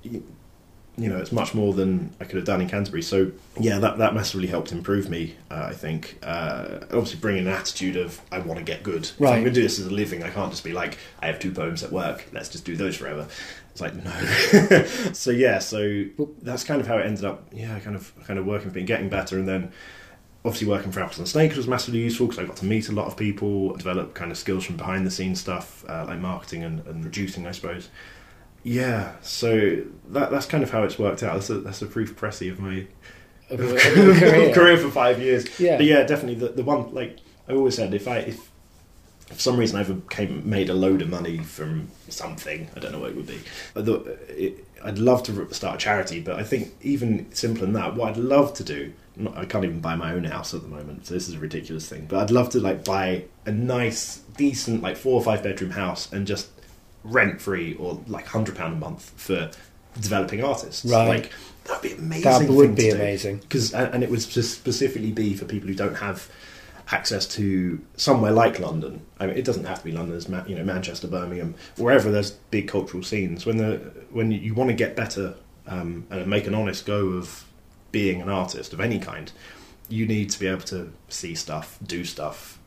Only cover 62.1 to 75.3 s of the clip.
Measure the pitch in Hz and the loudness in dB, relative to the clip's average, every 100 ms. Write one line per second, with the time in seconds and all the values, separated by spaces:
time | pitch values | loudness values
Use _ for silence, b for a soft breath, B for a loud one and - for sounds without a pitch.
62.1 | 160 139 127 139 135 139 104 113 98 101 | 2 6 6 8 10 10 8 4 4 2
63.1 | 98 101 104 - 135 110 113 123 123 123 | 0 -4 -6 -2 -2 0 0 0 0 0
64.1 | 117 - - 113 - - 120 135 - 110 | 0 -2 -2 -2 -2 -4 0 0 0 -4
65.1 | 107 107 98 - 107 95 95 101 - 101 | 0 0 0 -4 -6 -4 -2 -2 -2 -6
66.1 | 95 - b b b b b - 104 - | -8 -12 b b b b b -4 -4 -2
67.1 | 101 - - 101 95 90 82 - - - | -2 -4 -2 0 2 0 -2 -8 -4 4
68.1 | 127 107 110 117 - 85 80 69 - - | 4 6 6 6 4 -4 -4 -6 -10 -18
69.1 | - 95 - 127 101 85 90 82 80 85 | -6 -4 -2 -2 -2 -4 -8 -6 -6 -6
70.1 | 85 - 92 92 87 90 92 90 85 90 | -6 -6 -6 -6 -6 -4 -4 -6 -8 -6
71.1 | 90 87 90 85 82 B - 120 135 104 | -6 -4 -6 -8 -10 B -2 6 6 6
72.1 | 104 98 - - 107 101 101 90 90 90 | 2 0 -6 -4 -2 0 -2 -2 -6 -4
73.1 | 107 92 82 - 113 110 107 - - - | -2 -2 -4 -2 0 0 -2 -6 -18 -10
74.1 | 117 113 104 107 107 127 110 110 - 110 | -2 0 0 -2 0 2 2 0 -2 -4
75.1 | - 92 | -4 -6